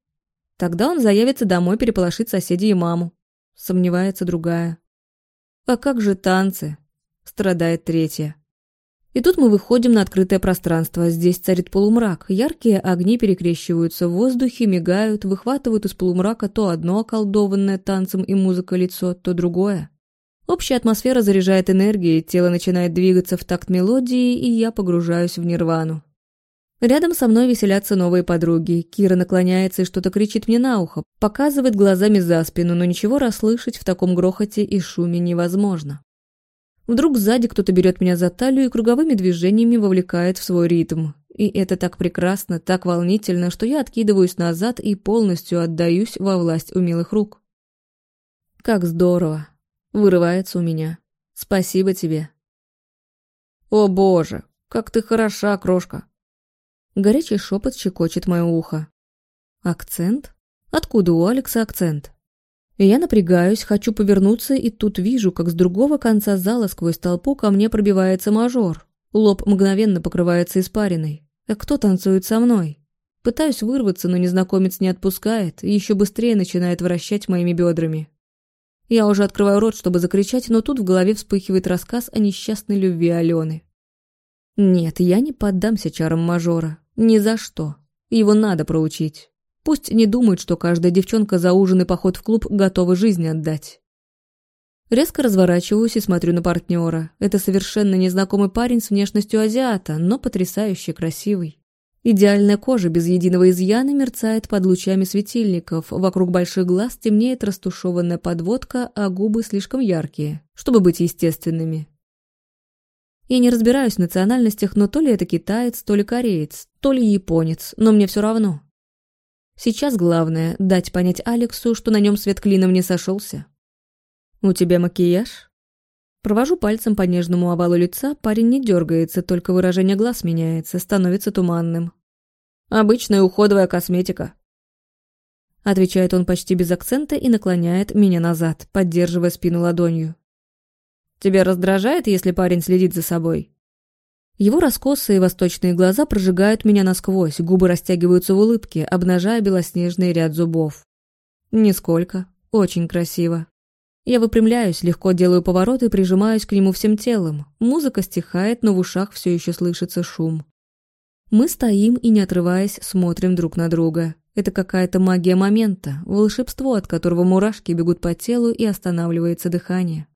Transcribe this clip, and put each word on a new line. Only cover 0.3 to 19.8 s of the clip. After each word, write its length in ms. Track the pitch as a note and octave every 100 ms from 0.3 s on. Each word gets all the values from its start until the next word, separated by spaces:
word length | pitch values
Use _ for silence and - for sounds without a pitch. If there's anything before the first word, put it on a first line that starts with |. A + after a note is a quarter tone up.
| _ _ -
«Тогда 320 | F3 E3+ C4
он 100 | F4
заявится 460 | A3+ G3+ B3 C4 G3+
домой 320 | F3+ F3 G#3+
переполошить 500 | A#3 F#3+ F3 - A3+
соседей 420 | F#3+ - F3+ G#3+
и 40 |
маму», 380 | F#3 E3+ E3+ E3+ - _ _ _
сомневается 720 | _ - F#3 F3 F3+ F#3+ F#3+
другая. 540 | F3+ E3+ E3+ E3+ E3+ E3 _ _ _ _ _ _ _ _ -
«А 100 | A#3+
как 240 | C#4+ B3
же 140 | G3+
танцы?» 600 | F#3+ F#3+ F#3 F#3+ F#3 D3+ D3+ _ _ _ _
страдает 600 | - - F#3+ F3 E3 E3
третья. 520 | - E3 D#3+ - D3+ - _ _ _ _ _ _ _
И 60 | B3+
тут 160 | D#4+ F4+
мы 120 | B3
выходим 440 | G3+ - B3 A#3+
на 100 | A3
открытое 360 | F#3+ F#3+ F#3 F#3+
пространство. 720 | F#3+ F3+ E3+ E3 E3 E3+ E3+
Здесь 280 | E3 F3 F3+
царит 320 | - F3+ F3+
полумрак. 560 | G3 G#3 A3+ A3 F3 -
Яркие 500 | F#3+ C#4+ E4 A#3 G3
огни 400 | F#3 F3+ F3+ A#3+
перекрещиваются 880 | G#3 F#3 F3 E3 - E3+ E3 - F3
в 40 |
воздухе, 540 | F3 B3+ B3 B3+ - A3
мигают, 580 | F3+ E3 F#3+ A3 G#3+
выхватывают 600 | G3 F#3+ A#3+ C#4 B3+ A3
из 100 | G3
полумрака 540 | - F3+ F3+ G3+ A3+ G3+
то 200 | A3 G3+
одно 320 | E3 E3+ G3+
околдованное 800 | A3+ A3 G3+ G#3 G3+ G3 G3 F#3+
танцем 440 | F#3+ F#3+ F#3+ F#3+
и 120 | F#3
музыкой 460 | F#3+ F#3 F3+ F3+ F#3
лицо, 340 | F#3 - F3+
то 200 | F3+ -
другое. 560 | E3+ F3 F3 G3+ F#3